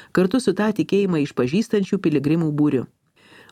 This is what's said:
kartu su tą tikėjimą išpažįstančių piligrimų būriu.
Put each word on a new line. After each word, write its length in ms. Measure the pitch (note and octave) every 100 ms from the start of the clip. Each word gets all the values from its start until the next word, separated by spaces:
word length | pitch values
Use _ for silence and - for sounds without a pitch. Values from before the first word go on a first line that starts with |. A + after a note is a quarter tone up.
| -
kartu 280 | E3+ F#3 C4
su 120 | G#3
tą 200 | F#3 G#3+
tikėjimą 500 | G#3 D#3+ G3 G3 D#3
išpažįstančių 760 | C#3 - B2 F#3 - G#3 F#3+ F#3+
piligrimų 540 | D#3+ D3 C#3+ E3 D#3
būriu. 340 | D3 D3 B2+ - _ _ _ _ - -